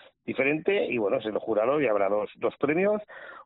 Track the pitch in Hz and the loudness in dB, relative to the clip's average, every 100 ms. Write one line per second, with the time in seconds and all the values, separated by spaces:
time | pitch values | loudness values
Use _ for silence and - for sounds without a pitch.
0 | - _ - 113 135 156 180 196 - 123 | -20 _ -6 0 0 2 2 0 0 0
1 | 101 127 110 101 - 107 113 147 131 104 | 0 0 -2 -4 0 0 2 2 2 2
2 | 98 104 104 - 117 - 135 156 196 214 | 2 0 -2 -4 -4 0 0 2 2 0
3 | - - - - | -4 -16 -18 -18